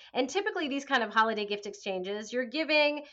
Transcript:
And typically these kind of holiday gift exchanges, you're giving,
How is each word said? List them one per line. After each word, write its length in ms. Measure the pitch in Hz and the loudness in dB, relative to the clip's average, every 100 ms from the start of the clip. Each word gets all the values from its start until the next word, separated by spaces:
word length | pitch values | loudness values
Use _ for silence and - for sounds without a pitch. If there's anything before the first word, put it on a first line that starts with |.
| - | -6
And 140 | 233 262 | -2 0
typically 400 | 381 415 - 294 | 0 -2 -2 -2
these 160 | 277 | -4
kind 200 | 277 262 | 0 0
of 100 | 214 | 2
holiday 320 | 226 226 214 202 | 4 4 2 -2
gift 220 | 208 214 | -4 -6
exchanges, 640 | 196 202 185 185 208 220 | -8 -4 -4 -2 -6 -4
you're 100 | 247 | -4
giving, 600 | 240 294 294 302 294 294 294 | -2 -2 2 4 4 2 -8